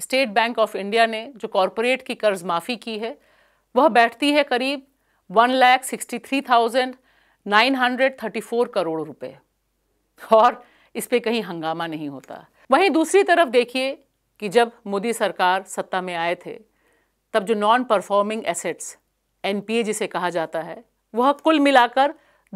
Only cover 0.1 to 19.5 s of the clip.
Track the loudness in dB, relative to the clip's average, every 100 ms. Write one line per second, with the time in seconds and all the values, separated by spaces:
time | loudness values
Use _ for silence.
0.1 | -2 0 0 0 0 -2 -2 -2 2 2
1.1 | 0 -10 -12 -4 0 0 0 -2 -2 -4
2.1 | -4 -2 -2 -4 -4 -4 -8 -10 -10 -10
3.1 | -12 _ _ _ _ _ 2 4 4 2
4.1 | 2 0 2 0 -2 -2 -6 -10 _ _
5.1 | _ 0 4 4 6 6 4 0 -10 -8
6.1 | -12 -6 -4 2 2 2 0 -2 -6 _
7.1 | _ _ _ 0 4 4 2 0 0 -2
8.1 | -2 -8 -8 -4 -2 -2 -2 -2 -4 -8
9.1 | -12 -16 -16 _ _ _ _ _ _ _
10.1 | _ 2 4 4 0 -10 _ _ -12 -4
11.1 | -2 -2 -4 -6 -8 -8 -6 -8 -8 -10
12.1 | -14 -16 -20 -20 _ 0 2 4 2 2
13.1 | 2 4 2 2 2 0 -2 -6 -6 _
14.1 | _ _ _ -2 2 2 -2 -8 -4 -4
15.1 | -2 -4 0 0 0 -4 -10 -6 -6 -4
16.1 | -4 -4 -4 -8 -18 _ _ _ _ _
17.1 | _ _ -2 -2 0 2 2 2 0 2
18.1 | 0 0 -2 -6 -4 -6 -8 -12 -18 _
19.1 | _ _ _ -6